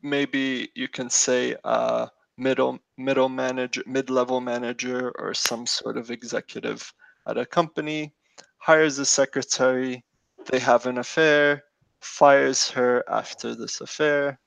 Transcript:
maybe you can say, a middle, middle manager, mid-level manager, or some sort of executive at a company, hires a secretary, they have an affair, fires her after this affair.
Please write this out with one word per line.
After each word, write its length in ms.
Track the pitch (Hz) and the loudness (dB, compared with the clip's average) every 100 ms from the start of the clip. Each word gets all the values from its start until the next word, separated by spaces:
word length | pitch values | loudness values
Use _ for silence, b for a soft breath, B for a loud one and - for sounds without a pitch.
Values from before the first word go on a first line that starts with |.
maybe 680 | 143 143 139 139 135 127 - | -2 -2 0 -2 -2 -4 -6
you 120 | - 131 | -8 -10
can 220 | - 123 | -8 -4
say, 460 | - - 127 123 120 | 0 2 2 0 -4
a 460 | - 117 117 117 - _ _ - | -2 0 2 0 -4 _ _ -6
middle, 420 | 131 131 131 127 _ - | -2 0 0 -2 _ -10
middle 320 | 131 131 131 | -2 2 2
manager, 540 | 131 131 127 127 - | 0 -4 -2 -4 -6
mid-level 560 | - 131 131 131 123 127 | -4 -4 0 0 0 -2
manager, 720 | 123 120 120 120 123 127 127 - | -2 -4 -4 -6 -6 -4 -6 -6
or 140 | 104 | -6
some 320 | - - 117 | -2 -2 -2
sort 320 | 120 - - 117 | -6 -6 -4 -8
of 140 | 117 | -8
executive 800 | 117 117 117 - 117 - 117 - _ b b - | -10 -8 -8 -8 -10 -8 -8 -12 _ b b -8
at 100 | 113 | -6
a 80 | |
company, 680 | 123 - 165 - 151 156 151 _ b b b b | -2 -2 -2 -4 -6 -6 -8 _ b b b b
hires 420 | - 156 156 139 | 4 6 6 2
a 60 | |
secretary, 960 | 139 - 135 - 123 - 131 127 131 127 _ _ _ _ | 0 2 2 0 -4 2 2 2 -2 -6 _ _ _ _
they 140 | - 127 | -2 -2
have 260 | 123 120 | 4 4
an 120 | 131 123 | 4 -4
affair, 680 | 120 - 160 147 147 143 _ _ _ _ | -4 2 4 4 4 0 _ _ _ _
fires 680 | - - 143 139 139 131 - | -16 6 8 8 6 2 -2
her 320 | - 123 123 - | 0 2 2 0
after 460 | 107 107 - 117 | -4 -4 -10 -10
this 260 | 117 113 - | -8 -8 -10
affair. 580 | - - 151 147 143 139 | -10 -2 0 2 0 -6